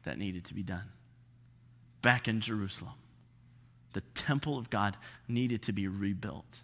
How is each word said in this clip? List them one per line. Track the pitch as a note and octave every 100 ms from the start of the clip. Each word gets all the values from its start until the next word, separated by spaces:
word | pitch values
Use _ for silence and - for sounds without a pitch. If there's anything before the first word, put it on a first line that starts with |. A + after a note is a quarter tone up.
that | - B1+
needed | G2+ F2+ -
to |
be | G#2
done | F#2+ F2 G#2 - - - - - - - - - - -
back | B2 B2+ A#2
in | A2
Jerusalem. | A2 G#2+ G2 - - - - - - - - - - - -
The | - -
temple | - - C#3 D#3 C3+
of | A#2
God | G#2+ G2+ F#2+ - - -
needed | A#2+ B2+ A2+
to | -
be | G2+ G2
rebuilt. | G2 G2 F#2+ A2 D#2 - -